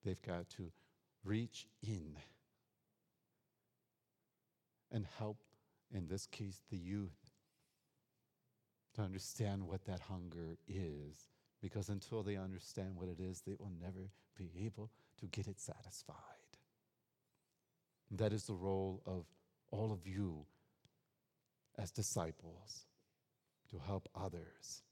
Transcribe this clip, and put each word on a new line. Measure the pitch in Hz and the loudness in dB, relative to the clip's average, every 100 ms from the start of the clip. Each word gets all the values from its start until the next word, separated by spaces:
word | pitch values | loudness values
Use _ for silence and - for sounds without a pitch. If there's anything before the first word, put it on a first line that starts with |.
They've | 104 90 | 2 0
got | - 87 87 | 0 0 -2
to | - 87 - - _ _ _ | -4 -6 -8 -20 _ _ _
reach | 95 107 120 - - - | 4 4 4 -2 -12 -6
in | 107 101 78 76 - - _ _ _ _ _ _ _ _ _ _ _ _ _ _ _ _ _ _ _ _ _ _ _ _ _ | 0 0 0 -8 -12 -18 _ _ _ _ _ _ _ _ _ _ _ _ _ _ _ _ _ _ _ _ _ _ _ _ _
and | 117 95 - | 0 0 0
help, | 110 107 - - _ _ _ | -2 -2 -8 -20 _ _ _
in | 104 85 | 0 2
this | 95 - | 0 0
case, | - 101 92 - | -4 -4 -4 -4
the | 98 | -4
youth, | 87 101 95 - - _ _ _ _ _ _ _ _ _ _ _ _ _ _ _ _ - | 2 2 2 -4 -20 _ _ _ _ _ _ _ _ _ _ _ _ _ _ _ _ 0
to | |
understand | 98 95 - - 107 98 | 2 2 -4 2 4 4
what | 90 92 - | 2 -2 0
that | 90 | -4
hunger | - 90 87 82 82 82 - | -2 -4 -2 -4 -4 -4 -2
is. | 92 87 73 71 76 - _ _ _ | 0 0 0 -6 -10 -18 _ _ _
Because | 95 104 98 | -2 0 2
until | 101 - 113 | 0 2 0
they | 101 101 | 2 2
understand | 95 92 - - 95 92 | 0 -4 -4 -2 -2 0
what | 90 | -2
it | 85 | 0
is, | 92 90 | -2 -2
they | - 98 | -4 -4
will | 101 85 | -4 -4
never | 87 95 95 - _ - | -4 -4 -6 -10 _ -6
be | 90 87 110 | -6 -2 -2
able | 104 107 - - - | -2 -8 -10 -20 -8
to | 95 | -4
get | - 101 | -2 -2
it | 95 | -4
satisfied. | - - - - - - - - - - _ _ _ _ _ _ _ _ _ _ _ _ _ _ _ | -6 -8 -8 -10 -12 -14 -14 -18 -20 -20 _ _ _ _ _ _ _ _ _ _ _ _ _ _ _
That | 101 107 | 4 4
is | 104 | 4
the | 92 | 2
role | 98 95 98 95 95 - | 2 4 6 4 0 0
of | 92 82 - _ _ _ | -2 -2 -14 _ _ _
all | 101 110 | 2 4
of | 101 85 | 2 0
you | 95 98 78 73 _ _ _ - _ _ _ _ _ _ _ _ - | 2 4 2 -6 _ _ _ -20 _ _ _ _ _ _ _ _ -4
as | 95 | -2
disciples, | - 104 - 82 - 82 85 - - - _ _ _ _ _ _ _ - | 2 2 4 2 0 -10 -12 -10 -12 -12 _ _ _ _ _ _ _ -8
to | 92 | -6
help | 73 98 - - | 2 2 0 -2
others | 95 85 80 - - - - | -2 -2 -6 -10 -10 -10 -10